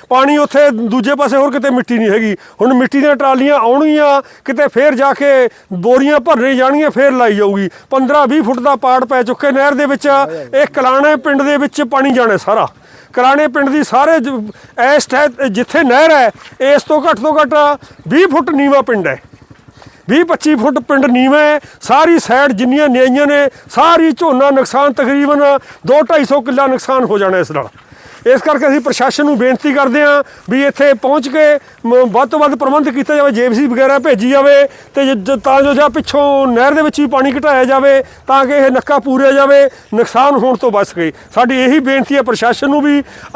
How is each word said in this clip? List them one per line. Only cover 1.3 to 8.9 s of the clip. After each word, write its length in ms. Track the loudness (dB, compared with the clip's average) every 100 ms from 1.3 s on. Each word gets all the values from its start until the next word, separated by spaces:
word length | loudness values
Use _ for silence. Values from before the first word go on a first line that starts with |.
| 0
ਹੋਰ 160 | 0
ਕਿਤੇ 180 | -2 -2
ਮਿੱਟੀ 280 | -2 -2 -2
ਨਹੀਂ 120 | 0
ਹੈਗੀ। 260 | 0 -2 -6 -10 -4
ਹੁਣ 140 | 0
ਮਿੱਟੀ 260 | 2 0 0
ਦੀਆਂ 160 | 0 0
ਟਰਾਲੀਆਂ 380 | 0 0 2
ਆਉਣਗੀਆਂ, 680 | 0 2 0 0 2 2 0 -4 -12
ਕਿਤੇ 220 | -8 -4 -2
ਫੇਰ 280 | 0 0
ਜਾ 180 | 2 0
ਕੇ 360 | 0 0 2 0 -4 -12
ਬੋਰੀਆਂ 480 | -6 0 2 2 0
ਭਰਨੇ 340 | 0 0 0
ਜਾਣਗੀਆਂ, 360 | 0 0 0 0
ਫੇਰ 220 | 0 0
ਲਾਈ 220 | 2 0 0
ਜਾਊਗੀ। 320 | -2 -2 -6 -8 -6
ਪੰਦਰਾਂ 360 | -2 0 0 2
ਵੀਹ 160 | 0
ਫੁੱਟ 180 | -2 -2
ਦਾ 160 | -2 0
ਪਾੜ 280 | 0